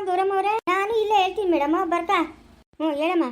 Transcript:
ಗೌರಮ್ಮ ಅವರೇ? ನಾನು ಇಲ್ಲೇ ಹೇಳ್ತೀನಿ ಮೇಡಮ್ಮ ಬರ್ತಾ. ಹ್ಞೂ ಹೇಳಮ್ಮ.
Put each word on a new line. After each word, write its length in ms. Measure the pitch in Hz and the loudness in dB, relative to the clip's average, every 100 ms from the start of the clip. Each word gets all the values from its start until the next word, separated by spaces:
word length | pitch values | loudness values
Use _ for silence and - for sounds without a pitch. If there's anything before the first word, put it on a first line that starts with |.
ಗೌರಮ್ಮ 300 | 381 370 392 | -2 0 0
ಅವರೇ? 240 | 392 392 440 - | 0 0 -2 0
ನಾನು 320 | 370 403 453 | 0 0 0
ಇಲ್ಲೇ 220 | 415 427 | 2 2
ಹೇಳ್ತೀನಿ 280 | 381 370 370 | 2 0 0
ಮೇಡಮ್ಮ 340 | 302 294 349 | 0 2 0
ಬರ್ತಾ. 380 | 359 349 339 370 320 - - | 0 -2 0 0 -2 -8 -20
ಹ್ಞೂ 420 | - _ - 311 | -20 _ -6 -4
ಹೇಳಮ್ಮ. 300 | 285 320 359 254 | -2 0 0 -2